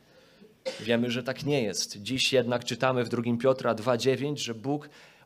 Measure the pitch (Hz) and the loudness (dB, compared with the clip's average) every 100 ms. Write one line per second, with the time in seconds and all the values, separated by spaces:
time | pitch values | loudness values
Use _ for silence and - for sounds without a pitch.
0 | _ _ - _ - _ - - 104 117 | _ _ -20 _ -20 _ -10 -4 0 2
1 | 120 120 123 127 143 143 104 90 - 104 | 2 -2 -4 -4 0 0 0 -2 -6 -8
2 | 101 127 - 127 120 120 - 117 131 127 | -4 -2 2 4 4 0 -2 0 2 2
3 | 117 120 117 117 131 131 120 110 117 120 | 0 0 0 2 4 4 2 0 0 2
4 | 127 123 143 147 120 110 131 147 - - | 2 0 -2 -4 -6 -6 -4 -4 -6 -20
5 | - - | -20 -14